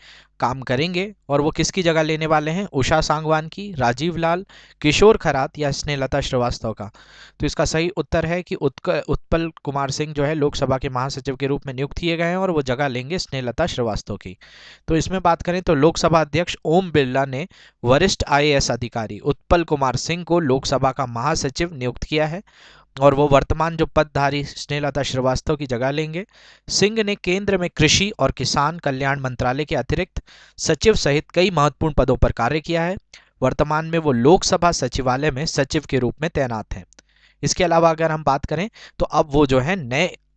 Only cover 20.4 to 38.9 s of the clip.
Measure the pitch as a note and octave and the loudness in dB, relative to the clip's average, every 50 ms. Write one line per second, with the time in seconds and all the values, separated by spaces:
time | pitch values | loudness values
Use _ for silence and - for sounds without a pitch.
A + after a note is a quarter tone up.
20.4 | E3+ C#3 B2+ C#3 C#3+ - C#3+ B2+ C3+ C3+ C3 - C#3 A#2+ A#2 A#2 A#2+ D3 D#3+ - | 2 2 2 0 0 0 0 2 2 0 0 -2 -6 -6 -4 -4 -2 -2 0 0
21.4 | - C#3 C3 - E3+ F3 F3 C3 B2 B2 A#2 - - - D3+ D3+ D3+ D3+ D#3+ F#3+ | -2 -4 -4 -4 -4 -6 -4 -6 -6 -6 -6 -6 -6 -4 -2 0 0 -2 -4 -8
22.4 | - _ _ _ - - - - - _ - - C3+ C#3+ C#3 C3+ D3 C#3 C#3 C3+ | -12 _ _ _ -20 -20 -20 -20 -20 _ -2 2 4 4 6 6 4 4 4 4
23.4 | C3 - D#3 D#3 D#3+ E3 E3 D#3+ D#3+ D3+ - D#3 D#3 D3+ - C#3 C#3 C#3 C#3 C#3+ | 4 4 0 0 0 0 0 0 -2 0 2 0 0 0 0 0 0 0 0 -2
24.4 | C#3+ C#3+ - - - - C#3+ D3 D3 C#3+ C3+ D3 C3+ - - C3 B2+ B2+ C#3 - | -4 -6 -8 -12 -8 -6 -4 -2 -2 -2 -2 -2 -4 -2 -2 0 0 2 0 0
25.4 | - - D#3 C#3+ D3 B2 B2 A2+ B2+ C3+ C#3+ D3+ D#3 D#3 D#3 F3 G3 - _ - | 0 -2 -4 -2 -2 -4 -4 -2 -2 -2 -2 -2 -4 -6 -6 -10 -10 -12 _ -20
26.4 | - - - _ _ - - - G3 G#3 A3+ A3+ G#3+ G3+ G3+ - - F3+ F3+ G3 | -20 -20 -20 _ _ -6 0 2 2 2 2 0 -2 -2 -2 -4 -2 -2 -2 -2
27.4 | G#3 G3+ G3 F#3 F3 E3 - - D#3 D3 - - G3 G#3 - - C3+ C3 A#2+ - | 0 0 0 0 0 -2 0 2 2 4 4 2 0 0 -2 0 0 0 0 -2
28.4 | B2+ - - D3+ C#3+ D3 E3+ F3 - C#3+ C3+ C3 C#3 C#3 C#3 C#3+ C3 B2+ B2+ A2+ | -4 -4 0 0 0 -2 -2 -4 -4 -4 -4 -2 -2 -2 -2 -2 -4 -6 -4 -2
29.4 | C3 B2 B2+ C#3 D3+ - D#3+ C3+ A#2+ - - E3 F#3 - - - - - - - | -2 -2 -2 -2 -4 -4 -2 -4 -2 -2 -2 -2 -2 -4 -8 -12 -12 -12 -16 -20
30.4 | - - _ - - - D#3+ - - A3 G#3+ - - D3+ C#3 D#3 D#3 _ - E3+ | -20 -20 _ -6 -2 -2 0 2 4 4 4 4 2 0 0 0 -2 _ 0 0
31.4 | F3+ G#3 F#3 D3+ C#3+ D3 C#3 - - D#3+ D3 - C3 B2+ B2+ A#2+ - A#2+ - - | 2 2 2 2 2 2 0 0 -4 -2 0 2 2 2 2 2 2 0 2 0
32.4 | A#2 A#2+ D3 D#3 D3+ - E3 E3 E3 F3 F#3+ G#3+ - _ - - _ _ _ - | 0 0 0 -2 -2 -2 -2 -2 0 -2 -4 -6 -10 _ -20 -20 _ _ _ -2
33.4 | B2+ B2+ C3+ - D3 D3+ D3+ D3+ E3 D#3+ E3 E3 D#3+ D3+ C3 A#2 A#2 C#3+ F3 F#3+ | 0 0 2 2 0 0 0 -2 -2 0 -2 0 2 2 2 4 6 6 6 6
34.4 | - - G3 F3 F3 F3 E3+ - C#3 B2 - - B2+ B2+ B2 C3 D3 D#3 C3+ B2 | 4 2 0 2 2 2 0 0 -2 -2 -2 -2 0 0 0 0 0 -2 -2 -2
35.4 | D#3 D#3+ - - C3+ - - D#3 C#3+ - - C3 A#2+ A#2+ A2+ - D3 E3+ - D#3+ | -4 -4 0 -2 0 0 0 -4 -2 0 0 0 0 0 -2 -2 -6 -4 -2 -2
36.4 | C3+ A#2+ A#2 G#2+ - - - G#2 F2 - _ - - _ _ _ _ _ _ _ | -2 -2 -4 -6 -6 -8 -10 -12 -12 -16 _ -20 -20 _ _ _ _ _ _ _
37.4 | - C#3+ - - F#3 E3+ E3 E3 E3 E3 D#3+ D#3+ D#3+ D#3+ D#3 D#3 D#3 C#3+ C3+ D3 | -4 -2 0 0 2 2 4 6 4 4 4 2 0 0 0 0 0 0 0 0
38.4 | - - D#3 D3+ F#3+ A#3 - - - - | 0 -4 -4 -4 -4 -6 -8 -14 -20 -12